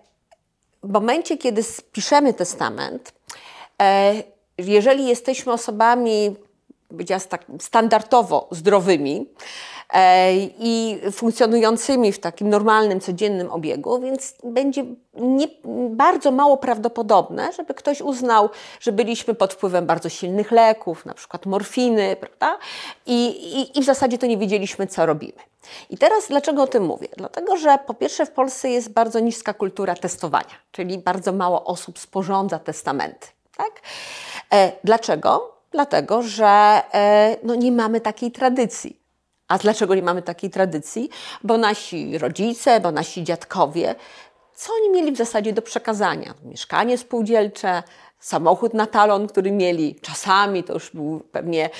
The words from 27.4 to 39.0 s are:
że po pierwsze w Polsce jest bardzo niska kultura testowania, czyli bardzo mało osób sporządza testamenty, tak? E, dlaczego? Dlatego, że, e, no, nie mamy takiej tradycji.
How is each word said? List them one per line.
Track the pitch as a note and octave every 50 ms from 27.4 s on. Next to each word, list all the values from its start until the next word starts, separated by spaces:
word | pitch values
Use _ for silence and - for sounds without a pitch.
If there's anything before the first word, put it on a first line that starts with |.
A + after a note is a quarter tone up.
| F4 F#4+ F#4
że | E4+ D#4 D4 C#4 C#4 C#4
po | - A3+
pierwsze | - C#4+ D4 - - D4+
w | C#4+
Polsce | - C4+ C4 C4 - - - C4
jest | A#3+ B3 A#3 A3
bardzo | G#3+ A3+ A3+ A3+ A3 A3+
niska | A3+ A#3 A3+ - - G#3+ G3+
kultura | - G#3 F#3+ F#3 - G3 F#3+ F3
testowania, | F3 - F3 - - - D#3 C#3 F#2+ - - - - _ _
czyli | - - F3+ F3+ F#3+
bardzo | F#3 - F#3 F3+ F#3+ F3+ G3 F#3
mało | G3 F3+ F3+ F3 - -
osób | - F3+ F3 - - E3+ -
sporządza | - - - G3 F#3 F3+ G3 G3 G3 G3 E3+ D#3
testamenty, | - D#3 D3+ - - D3 C#3+ C3 D2 D2+ - - - - _ _ _ _ _
tak? | - - A4 - - - - - - - - - - - - - - - _ -
E, | G3+ F#3+ F3+ - - -
dlaczego? | G3 A3+ A3+ - A3 E3 D3+ - - - G#4 B4 - - _ _ _
Dlatego, | - D4 C#4+ C#4+ - - - - G3+ A#3+
że, | A#3+ A3 G3+ A3 G#3+ G3+ G3+ G#3 G#3 G#3 G#3+ - - - -
e, | G#3 G3+ G#3 G#3 G#3 G#3+ A3 A3+ - -
no, | A3+ A#3+
nie | A#3+ A#3+ B3+
mamy | A#3+ A#3+ A3+ A3 A3+ A3+
takiej | A3 G#3+ G#3+ - B3 A#3
tradycji. | A#3+ - C4 C4 B3 C4+ A#3 - - - - - - _